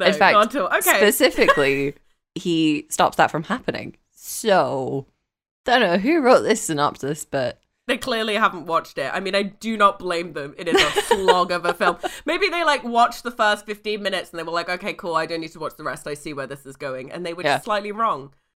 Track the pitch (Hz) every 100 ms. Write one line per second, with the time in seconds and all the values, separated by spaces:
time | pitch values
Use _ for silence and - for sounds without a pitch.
0 | 170 151 196 208 226 269 185 330 359 226
1 | 208 - 302 320 208 214 139 139 139 -
2 | _ _ _ 165 180 165 156 147 - -
3 | 170 - 156 151 160 247 - - - -
4 | _ _ - - 220 185 131 135 127 135
5 | - _ _ _ _ _ - 247 196 180
6 | 226 339 247 196 117 226 - 147 143 -
7 | 135 151 - 139 123 - _ _ - 277
8 | - 226 214 208 202 185 165 160 - -
9 | 139 185 190 196 202 - 226 220 202 202
10 | 180 170 175 151 143 - 170 - 294 -
11 | - 415 190 180 180 175 170 175 185 175
12 | - - - 349 381 339 320 269 240 233
13 | 240 240 240 240 214 208 214 208 214 208
14 | 202 185 - 170 165 170 165 180 196 160
15 | 180 160 160 165 160 160 143 - 151 156
16 | 156 147 165 139 135 139 139 135 139 131
17 | 131 170 175 170 156 135 233 208 208 202
18 | 226 147 143 _ _